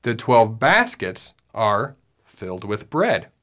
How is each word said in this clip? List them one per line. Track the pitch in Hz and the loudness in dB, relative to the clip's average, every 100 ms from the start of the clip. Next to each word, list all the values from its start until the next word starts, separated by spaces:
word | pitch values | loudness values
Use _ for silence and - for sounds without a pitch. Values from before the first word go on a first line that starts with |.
The | 120 | -4
twelve | 110 - 120 113 113 | -4 2 4 4 2
baskets | 139 202 240 - 92 92 - _ _ - | 2 4 2 -4 -6 -6 -10 _ _ -2
are | 110 104 139 - _ _ _ | 0 0 -2 -10 _ _ _
filled | - 95 92 98 | -14 -12 -10 -8
with | 104 - | -8 -6
bread. | 151 226 101 - _ | -2 0 0 -4 _